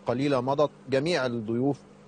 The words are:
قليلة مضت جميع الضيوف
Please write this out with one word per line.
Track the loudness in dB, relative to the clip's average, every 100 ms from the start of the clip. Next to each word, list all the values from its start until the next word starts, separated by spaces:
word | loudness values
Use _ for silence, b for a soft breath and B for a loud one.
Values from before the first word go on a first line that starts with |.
| -2
قليلة | -2 0 0
مضت | 0 0 0 -2 -2
جميع | 0 0 0 -2
الضيوف | -4 -2 0 0 -2 -8 -20